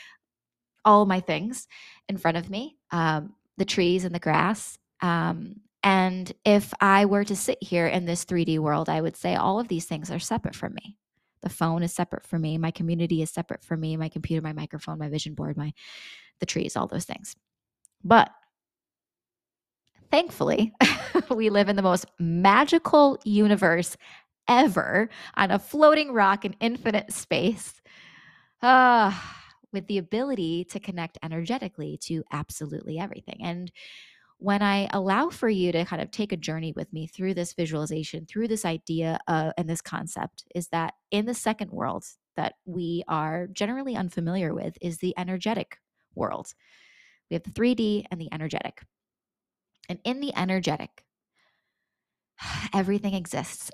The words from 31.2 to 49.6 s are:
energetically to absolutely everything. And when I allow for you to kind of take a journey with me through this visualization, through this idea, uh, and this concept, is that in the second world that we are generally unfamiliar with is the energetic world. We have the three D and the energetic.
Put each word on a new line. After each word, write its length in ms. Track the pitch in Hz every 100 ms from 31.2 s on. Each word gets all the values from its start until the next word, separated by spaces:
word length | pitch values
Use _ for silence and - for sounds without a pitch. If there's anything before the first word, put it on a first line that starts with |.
energetically 760 | 160 160 165 240 185 - 151 156
to 200 | - 160 -
absolutely 640 | 147 - - 147 - - 160
everything. 380 | 196 - - -
And 280 | 170 175 180 - - - - _ _ -
when 240 | 196 202
I 260 | 202 202 196
allow 380 | 196 190 202 330
for 180 | - 233
you 240 | 196 175
to 120 | 165
kind 180 | 175 170
of 80 | -
take 220 | - 208
a 40 | 175
journey 360 | 156 160 160 151
with 160 | 156
me 140 | 160 160
through 280 | - 190
this 200 | 175 175
visualization, 720 | - 160 156 151 156 151 156 160
through 220 | 208 233
this 160 | 214
idea, 540 | 175 160 - 160 165 160 -
uh, 260 | 160 156 -
and 120 | 160
this 120 | 165
concept, 640 | - - 165 - - - -
is 140 | 175 170
that 260 | 165 165 - _
in 140 | 202
the 100 | 220
second 360 | 240 220 220 202
world 340 | - - - - - _ -
that 200 | 143 - -
we 380 | 175 170 170 -
are 380 | 156 156 165 180
generally 500 | 190 208 262 269 233
unfamiliar 560 | 180 - 165 185 165
with 240 | - - -
is 180 | 175 160
the 160 | 180 180
energetic 600 | 180 185 214 226 - - _ _ _
world. 380 | - 110 - - - _ _ _ _ _ _ -
We 40 |
have 80 | 170
the 100 | -
three 220 | - 240
D 320 | 233 214 208 -
and 100 | 170
the 80 | 160
energetic. 500 | 156 156 - - - - _ _ _ _ _ _ _